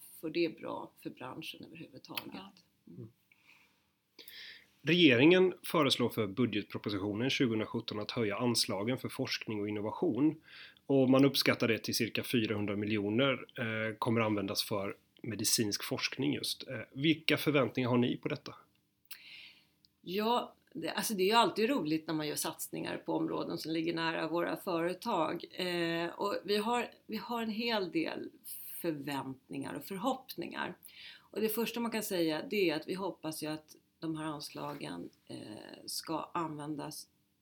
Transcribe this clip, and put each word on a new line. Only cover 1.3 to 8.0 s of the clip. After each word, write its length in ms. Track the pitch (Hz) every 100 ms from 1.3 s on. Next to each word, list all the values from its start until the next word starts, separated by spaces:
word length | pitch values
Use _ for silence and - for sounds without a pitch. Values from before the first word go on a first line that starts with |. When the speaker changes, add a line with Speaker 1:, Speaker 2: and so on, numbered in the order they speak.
| - 160 -
Speaker 1:
överhuvudtaget. 680 | - 165 156 - - - -
Speaker 2:
Ja. 180 | - 202 - _ _ -
Speaker 1:
Mm. 120 | -
Speaker 3:
Mm. 120 | 113 _ _ _ _ - _ _ _ _ _ _ - - - - _ _
Regeringen 720 | 143 180 160 117 147 185 185 175
föreslår 460 | - 170 139 - 120
för 180 | - 104
budgetpropositionen 1040 | 98 120 104 95 110 - 101 101 104 131
tjugohundrasjutton 720 | - 131 110 104 120 - 104